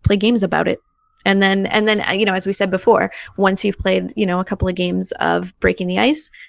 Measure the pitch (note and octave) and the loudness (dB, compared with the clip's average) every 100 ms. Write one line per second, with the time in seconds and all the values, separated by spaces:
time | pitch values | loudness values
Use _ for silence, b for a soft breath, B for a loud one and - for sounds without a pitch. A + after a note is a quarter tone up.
0 | - G3+ G#3+ A#3 F#3 D#3+ E3 - _ _ | 0 2 2 2 0 0 0 -4 _ _
1 | _ _ G3 G3 G3 G3 F#3+ G#3+ G#3+ G#3 | _ _ 0 2 2 2 0 0 2 0
2 | - G3 G#3 F#3 F#3+ G3 G3 F#3 A#3+ G3+ | -2 0 0 0 -2 -2 -2 0 2 2
3 | F#3+ B B - G3 F#3+ G#3 - F#3+ F#3 | 2 B B 0 0 2 -2 -2 0 0
4 | F3+ G#3+ F#3+ F3+ F#3+ F#3+ F#3 F3+ F3+ F#3 | -2 -2 0 0 -2 -2 -2 -2 -2 -2
5 | F#3 - E3+ F3 F3+ - F#3 F3+ F3+ F#3 | -4 -2 0 0 -4 -2 -2 0 -2 0
6 | A#3+ D#4 - B | 0 0 -4 B